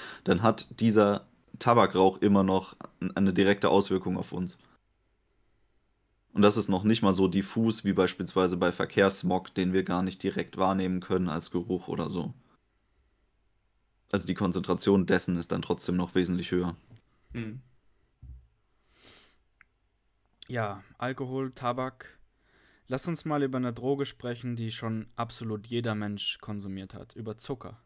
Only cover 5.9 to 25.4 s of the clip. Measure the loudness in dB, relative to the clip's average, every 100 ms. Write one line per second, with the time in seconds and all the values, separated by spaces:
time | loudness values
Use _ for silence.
5.9 | _ _ _ _ 4 6 6 2 2 2
6.9 | 4 4 4 2 2 -2 0 0 0 0
7.9 | 2 2 0 -2 2 2 2 0 0 0
8.9 | 4 4 4 0 -2 -2 -2 0 0 0
9.9 | -2 -2 -4 -4 -4 -8 0 0 2 -2
10.9 | -4 -2 0 0 -4 -4 -6 -4 -4 -4
11.9 | -6 -4 -4 -6 -10 _ _ _ _ _
12.9 | _ _ _ _ _ _ _ _ _ _
13.9 | _ _ -4 -2 -2 -2 -2 -2 0 4
14.9 | 4 4 2 0 -4 -2 -4 -4 -4 -2
15.9 | -2 0 0 0 -2 -2 -2 -2 -6 _
16.9 | -20 _ _ _ -10 -10 -12 -18 _ _
17.9 | _ _ _ -20 -20 _ _ _ _ _
18.9 | _ -20 -20 _ _ _ _ _ _ _
19.9 | _ _ _ _ _ -8 -4 -4 -6 -16
20.9 | -8 -6 -6 -6 -4 -6 -4 -4 -4 -6
21.9 | -10 -20 -20 _ _ _ _ _ _ -8
22.9 | -6 -4 -4 -2 0 0 0 -4 -2 -2
23.9 | -2 -4 -6 -8 -6 -6 -6 -6 -6 -4
24.9 | -6 -6 -8 -8 -8